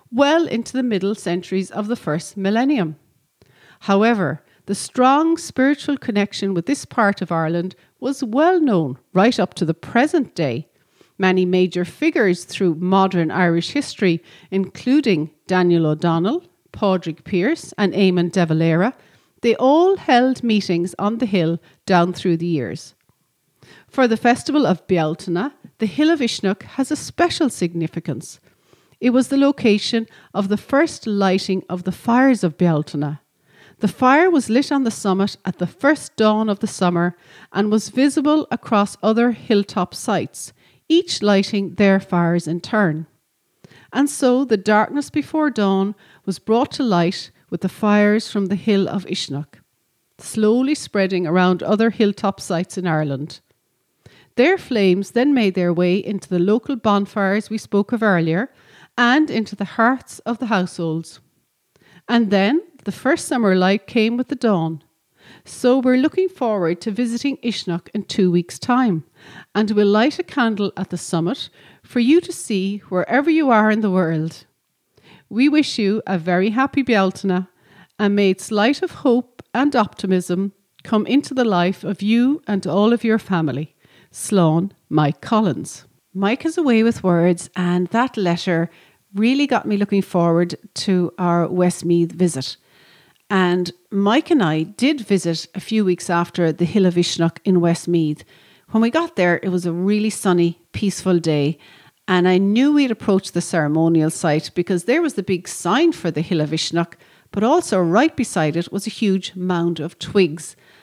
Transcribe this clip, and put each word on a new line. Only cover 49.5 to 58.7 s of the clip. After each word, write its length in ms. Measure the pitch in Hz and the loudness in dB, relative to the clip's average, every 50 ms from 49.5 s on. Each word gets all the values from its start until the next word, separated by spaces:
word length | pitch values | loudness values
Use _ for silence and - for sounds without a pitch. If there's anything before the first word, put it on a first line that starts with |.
| _ - _ _ _ _ _ _ _ _ _ _ _ - | _ -20 _ _ _ _ _ _ _ _ _ _ _ -20
slowly 560 | - - - 220 214 214 226 247 262 269 302 | -18 -10 -4 0 2 2 2 2 2 0 -2
spreading 540 | - - - - 202 190 185 190 175 180 156 | -4 -6 -4 -2 -2 0 0 0 -2 0 0
around 340 | 170 185 180 185 180 170 | 2 2 4 2 2 0
other 300 | - - 214 202 226 226 | 0 0 0 2 2 0
hilltop 500 | - - 220 202 196 - - 196 196 - | 0 2 0 0 0 -2 -4 -4 -4 -4
sites 360 | - - 185 165 185 - - 190 | -6 -6 -4 -4 -4 -6 -6 -6
in 100 | 180 175 | -2 -2
Ireland. 540 | 160 156 156 143 139 131 147 165 - - _ _ _ _ _ _ _ _ _ _ _ _ - - _ _ _ _ _ | 0 0 0 -2 -4 -6 -8 -10 -14 -16 _ _ _ _ _ _ _ _ _ _ _ _ -20 -20 _ _ _ _ _
Their 220 | - 247 339 381 370 | 2 2 4 2 0
flames 540 | - - 254 214 196 190 180 196 196 - | -2 -2 0 2 4 4 2 2 0 -2
then 220 | - 233 262 294 285 | -2 0 2 2 4
made 220 | 254 220 190 185 | 2 2 2 0
their 180 | 190 175 175 170 | 0 0 0 2
way 240 | 170 180 175 180 202 | 2 2 2 2 0
into 320 | - - 214 190 - - | 0 -4 -6 -8 -6 -4
the 100 | 185 175 | -2 0
local 360 | 175 202 214 240 - - 277 | 2 2 2 0 0 -4 -6
bonfires 720 | 226 - 220 202 196 202 - - 214 196 190 196 214 208 - | -2 0 2 2 2 0 -2 -2 -2 0 0 0 -2 -4 -4
we 80 | 214 220 | -8 -8
spoke 340 | - - - 202 202 - | -6 -2 -2 -2 0 0
of 120 | 247 214 220 | -2 0 2
earlier 480 | 208 185 170 165 160 160 185 240 - _ _ _ _ | 2 2 2 2 2 0 -2 -2 -4 _ _ _ _